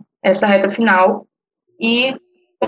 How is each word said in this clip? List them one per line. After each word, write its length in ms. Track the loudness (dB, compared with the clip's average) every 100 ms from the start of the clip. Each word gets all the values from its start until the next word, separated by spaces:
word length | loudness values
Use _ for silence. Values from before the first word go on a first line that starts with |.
| -10 _
Essa 260 | -2 0 2
reta 220 | 0 0
final. 560 | -2 0 2 2 0 -10 _ _ _ _ -6
E, 340 | -2 0 -2 -6 _ _ _ -10